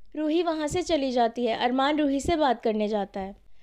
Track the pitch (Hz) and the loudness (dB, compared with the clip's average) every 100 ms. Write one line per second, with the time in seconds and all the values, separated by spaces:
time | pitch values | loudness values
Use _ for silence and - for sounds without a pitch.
0 | - 294 311 320 349 320 294 359 339 320 | -12 -4 0 0 0 0 -2 -2 0 0
1 | 269 247 233 233 240 220 247 262 269 302 | 2 2 2 0 -2 0 0 2 2 2
2 | 294 277 262 330 294 233 233 214 208 214 | 2 0 0 2 2 2 0 0 0 -2
3 | 196 202 190 202 - - | -4 -6 -10 -12 -20 -20